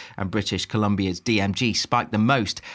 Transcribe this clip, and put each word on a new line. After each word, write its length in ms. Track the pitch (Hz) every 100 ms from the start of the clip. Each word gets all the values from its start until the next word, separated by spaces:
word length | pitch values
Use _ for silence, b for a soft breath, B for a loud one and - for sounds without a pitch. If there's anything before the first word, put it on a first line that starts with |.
| B -
And 140 | 95
British 340 | 104 - 95 -
Columbia's 540 | 110 104 98 95 85
D 200 | - 107
M 140 | 98
G 200 | 92 120
spiked 380 | - - 120 -
the 60 | 107
most, 440 | 113 139 101 - B